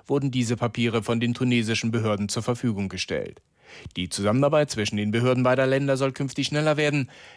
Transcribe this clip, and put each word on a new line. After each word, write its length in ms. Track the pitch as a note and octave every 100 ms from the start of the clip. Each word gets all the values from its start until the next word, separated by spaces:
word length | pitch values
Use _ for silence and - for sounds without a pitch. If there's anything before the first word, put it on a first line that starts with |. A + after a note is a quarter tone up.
| -
wurden 240 | C#3+ C#3
diese 280 | B2+ A2+ A#2
Papiere 440 | A2 A#2+ A#2 A2+
von 160 | G#2+ A#2
den 140 | A#2+
tunesischen 600 | A#2 B2+ A#2+ A2 A2+ A#2+
Behörden 360 | A2+ A2 G#2 G2+
zur 140 | A#2+
Verfügung 480 | A#2+ A#2+ B2 G2+ G2
gestellt. 500 | F2+ - D2+ G1+ - _ _ - - - -
Die 140 | F2
Zusammenarbeit 600 | - G2+ B2 C#3+ D3+ C#3+
zwischen 280 | A2 G#2 G#2
den 140 | G#2+
Behörden 320 | A#2 B2 B2+
beider 220 | B2+ C3 C3
Länder 300 | C3+ C#3 C3
soll 160 | C3+
künftig 360 | - C#3 - C3+
schneller 280 | D3 D#3 D3+
werden. 320 | D3 C#3+ B2+ - -